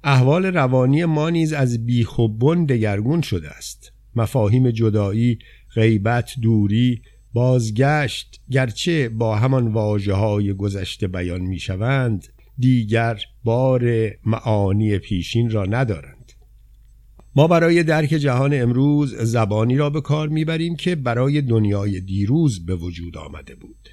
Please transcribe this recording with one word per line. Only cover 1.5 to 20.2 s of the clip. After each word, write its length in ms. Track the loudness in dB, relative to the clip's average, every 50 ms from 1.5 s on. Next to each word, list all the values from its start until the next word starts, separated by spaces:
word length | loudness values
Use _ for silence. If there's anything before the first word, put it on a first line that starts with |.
از 340 | 0 0 0 0 0 -2 -2
بیخ 320 | 0 0 0 0 0 0 0
و 100 | 0 0
بن 360 | 0 0 2 2 2 2 0
دگرگون 560 | 0 0 0 0 0 0 -2 -2 -2 -2 -2
شده 300 | -2 -2 -4 -6 -6 -10
است. 420 | -16 -16 -16 -18 -18 -18 -20 -20 _ _ _ -8 -4
مفاهیم 540 | -2 -2 0 0 0 2 4 4 4 2 2
جدایی، 680 | 2 2 0 2 2 0 0 0 0 0 0 0 0 -2 -8 -20 -20 -20 -20 -6 0
غیبت، 600 | 2 4 4 4 2 2 0 0 0 -2 -4 -8 -2
دوری، 600 | 0 2 2 4 2 2 2 2 2 0 0 -4 -8 -20 -20 -20 _ _
بازگشت، 1080 | -2 0 2 2 2 2 0 0 0 0 2 2 2 0 -2 -4 -6 -10 -14 -16 -20 -20 _ -4
گرچه 580 | -2 -2 -2 -2 -4 -4 -4 -2 0 0 -2 -2
با 280 | -2 -2 0 0 0
همان 320 | 2 2 2 2 2 0 0
واژه‌های 840 | 0 0 0 0 0 0 0 0 0 2 2 2 2 0 0 -2
گذشته 560 | -2 -2 -4 -4 -4 -6 -8 -10 -6 -6 -6 -6
بیان 320 | -4 -6 -6 -6 -6 -6
می‌شوند، 840 | -6 -6 -6 -6 -6 -6 -6 -4 -2 -2 0 0 0 -2 -2 -4 -6 -14 _ _ _ _ -6 0
دیگر 600 | 2 2 4 2 0 0 0 0 0 -2 -4 -6 -10 -18 -18 -6 -2
بار 680 | -2 0 2 2 2 2 2 2 0 0 0 -2 -2 -4 -6 -4
معانی 760 | -4 -4 -2 -2 -2 0 0 2 0 0 0 0 0 0 -2
پیشین 520 | -2 -4 -4 -4 -4 -2 -2 -2 0 0
را 140 | -2 -2 -2
ندارند. 680 | -2 -2 -2 -2 -4 -4 -8 -10 -18 -20 -20 -20 -20 -20 -20 -20 _ -20 -20 -20 -20 -20 -20 -20 -20 -20 -20 -20 -20 -20 -20 -20 -2 2
ما 100 | 4 4
برای 360 | 6 6 4 4 4 4 4
درک 260 | 2 2 2 0 2 0
جهان 540 | 0 0 0 0 0 2 0 0 0 0
امروز 520 | 0 0 2 2 2 2 2 2 0 -2 -4
زبانی 640 | -4 -4 0 0 0 0 0 0 0 2 2 2
را 140 | 0 0 0
به 100 | -2 -4
کار 280 | -2 -2 -2 -2